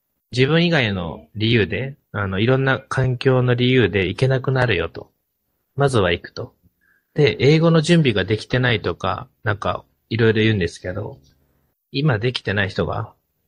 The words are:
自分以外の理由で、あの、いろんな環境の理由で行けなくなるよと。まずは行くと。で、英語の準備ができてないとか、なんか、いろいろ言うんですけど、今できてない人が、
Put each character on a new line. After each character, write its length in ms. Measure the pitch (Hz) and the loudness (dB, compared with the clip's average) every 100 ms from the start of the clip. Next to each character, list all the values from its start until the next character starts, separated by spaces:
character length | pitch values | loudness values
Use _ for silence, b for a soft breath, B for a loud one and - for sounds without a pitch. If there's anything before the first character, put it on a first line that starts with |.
| _ _ _ | _ _ _
自 140 | 117 131 | -2 2
分 180 | 165 | 2
以 60 | 170 | 2
外 240 | 165 117 | 0 0
の 320 | 95 87 - - 101 | -2 -6 -10 -14 -4
理 160 | 110 | 0
由 140 | 117 92 | 2 0
で、 320 | 98 135 143 _ | -2 -8 -12 _
あ 160 | 104 101 | -6 -4
の、 120 | 95 | 0
い 60 | 117 | 2
ろ 120 | 135 | 2
ん 60 | |
な 160 | 135 131 | 0 -2
環 380 | - - 127 123 | -4 -4 -2 0
境 240 | 135 131 | 0 2
の 140 | 127 120 | 2 2
理 160 | 123 | 2
由 180 | 127 101 | 2 2
で 180 | 98 90 | 2 -2
行 100 | 104 | 0
け 80 | 127 | 0
な 120 | 131 | 0
く 120 | 127 | -2
な 140 | 131 120 | -2 0
る 80 | 92 | 0
よ 120 | 82 | -4
と。 240 | - - _ _ _ _ _ _ - | -8 -18 _ _ _ _ _ _ -2
ま 140 | 135 | 0
ず 80 | 123 | 2
は 140 | 90 | 0
行 100 | 87 | 0
く 100 | - | -6
と。 220 | - 82 _ _ _ _ _ _ - | -14 -16 _ _ _ _ _ _ 0
で、 220 | 143 - | 2 2
英 180 | 123 156 | 4 4
語 140 | 165 | 4
の 100 | 165 | 4
準 200 | 156 170 | 4 4
備 120 | 143 | 4
が 100 | 98 | 2
で 140 | 92 107 | 0 -2
き 80 | - | -2
て 140 | 127 | -2
な 120 | 127 | 0
い 120 | 110 | 0
と 120 | - 85 | -2 -4
か、 320 | 95 92 - _ | -4 -6 -8 _
な 120 | 120 104 | -6 -4
ん 20 | |
か、 260 | 92 - - _ - | -4 -6 -10 _ -8
い 80 | 113 | 0
ろ 120 | 113 | 2
い 40 | |
ろ 100 | 107 | 4
言 80 | 110 | 2
う 20 | |
ん 60 | 110 | 2
で 80 | 85 | -2
す 120 | - | -6
け 140 | 95 | -10
ど、 240 | 92 101 - _ _ _ _ _ _ _ | -10 -10 -14 _ _ _ _ _ _ _
今 280 | 135 151 110 | -2 0 0
で 120 | 120 | -2
き 80 | 120 | -4
て 120 | - | -4
な 120 | 101 95 | -2 -2
い 40 | |
人 160 | - 85 | -2 -4
が、 280 | 95 110 - _ _ | -4 -8 -14 _ _